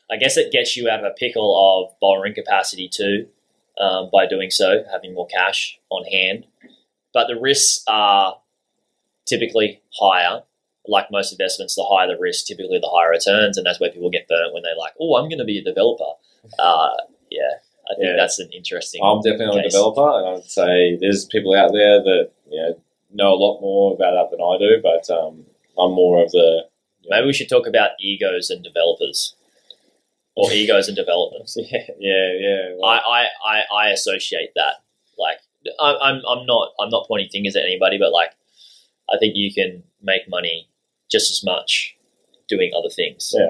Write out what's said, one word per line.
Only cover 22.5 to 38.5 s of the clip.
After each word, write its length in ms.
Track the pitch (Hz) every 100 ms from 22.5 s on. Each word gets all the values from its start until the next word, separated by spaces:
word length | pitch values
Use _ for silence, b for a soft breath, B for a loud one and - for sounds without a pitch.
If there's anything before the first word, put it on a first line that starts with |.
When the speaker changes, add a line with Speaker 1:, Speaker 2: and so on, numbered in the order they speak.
| 78
Speaker 2:
know, 200 | 82 - _ _ _
know 200 | 101 98
a 20 |
lot 260 | 95 101 -
more 340 | 98 98 98
about 180 | 95 90
that 180 | 90 87
than 100 | 85
I 180 | 87 92
do, 220 | 101 113
but, 300 | 87 82 -
um, 340 | 85 80 80 - _ _ -
I'm 140 | 90
more 320 | 92 90 87
of 80 | 85
the, 360 | 90 82 82 - _ _ _
you 80 | -
know 60 | 104
Speaker 1:
Maybe 100 | 135
we 60 |
should 160 | 139 -
talk 180 | 123 120
about 240 | 113 104 -
egos 480 | 98 98 98 90 87
and 120 | 90
developers, 720 | 90 85 85 82 69 - - - _ b b b b _ _ _ _ -
or 160 | -
Speaker 2:
<laughs> 0 |
Speaker 1:
egos 340 | 104 107 101 98
and 100 | 98
developers. 600 | 90 87 85 - - -
Speaker 2:
Yeah, 220 | - - - -
yeah, 340 | 98 95 95 92
yeah, 360 | 98 98 92 90
well 60 | 95
Speaker 1:
I, 80 | 117
I, 280 | 110 120 120 -
I, 180 | 107 107 -
I 140 | 104 107
associate 600 | 95 104 95 - 85 80
that. 220 | 85 73 - _ _ _ -
Like, 200 | 80 - _ _ - -
I, 160 | 147 139
I'm, 220 | 135 135 123
I'm 180 | 123 127
not, 280 | 117 - -
I'm 120 | 104
not 180 | 113 -
pointing 200 | 107 92
fingers 260 | 101 101 95
at 80 |
anybody, 340 | 90 92 92 98
but, 140 | 90
like, 180 | 85 82 - _